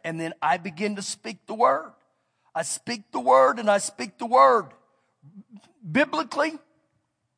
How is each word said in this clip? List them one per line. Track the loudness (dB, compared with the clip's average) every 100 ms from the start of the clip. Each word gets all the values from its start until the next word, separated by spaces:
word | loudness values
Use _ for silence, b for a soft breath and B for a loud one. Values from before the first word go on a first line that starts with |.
and | -8 -6
then | -8 -4
I | -2 -2
begin | -4 -6 -6 -6
to |
speak | -10 -12 -14 -14 -12
the | 0
word. | 2 2 -4 -18 _ _ _ _ _
I | -8
speak | -6 -8 -8 -10 -8
the | -4
word, | 4 6 4 2
and | 0
I | 0
speak | -2 -8 -12 -10
the | 0
word. | 6 6 4 0 -14 _ _ _ _ -20 -20 -20 -20 -20 _ -4
Biblically, | 0 0 -2 -4 -2 -2 -4 _ _ _ _ _ _ _